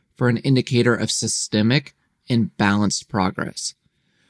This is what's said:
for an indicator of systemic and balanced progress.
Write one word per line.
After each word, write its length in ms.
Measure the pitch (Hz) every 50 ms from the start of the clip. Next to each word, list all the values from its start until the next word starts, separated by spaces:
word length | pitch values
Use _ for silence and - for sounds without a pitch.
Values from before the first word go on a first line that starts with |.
| _ _ _
for 120 | - 127
an 100 | 120 120
indicator 580 | - - 139 135 127 117 - 131 120 120 120 117
of 160 | - 110 110
systemic 840 | - - - 214 - - - - - 107 104 113 131 147 139 - - _ _ _ _ _ _ -
and 260 | 123 117 107 87 -
balanced 520 | - 104 101 101 104 104 98 - - - -
progress. 680 | - 104 92 95 92 - - - - - - - - _ _ _ _ _ _ _ _ _ _